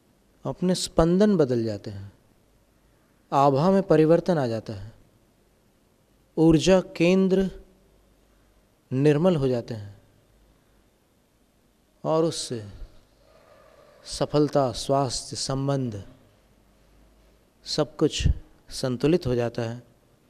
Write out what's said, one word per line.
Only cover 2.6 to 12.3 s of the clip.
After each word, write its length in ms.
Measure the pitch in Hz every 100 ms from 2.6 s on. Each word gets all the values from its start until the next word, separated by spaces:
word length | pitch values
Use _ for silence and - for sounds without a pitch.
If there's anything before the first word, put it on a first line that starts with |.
| _ _ _ _ _ _ -
आभा 380 | 147 143 135 175
में 120 | 196
परिवर्तन 560 | 190 156 156 170 170 165
आ 80 | 127
जाता 280 | 113 -
है, 180 | 101 104 - _ _ _ _ _ _ _ _ _ _ _ _ _ -
ऊर्जा 440 | 160 160 160 185 185 -
केंद्र 540 | 165 190 190 190 190 - - _ _ _ _ _ _ _ _ _ _ _ -
निर्मल 460 | 131 147 147 180 165
हो 120 | 135
जाते 260 | 123 -
हैं 260 | 110 101 101 _ _ _ _ _ _ _ _ _ _ _ _ _ _ _ _ _ _ _ _
और 200 | 147 160
उससे 400 | 165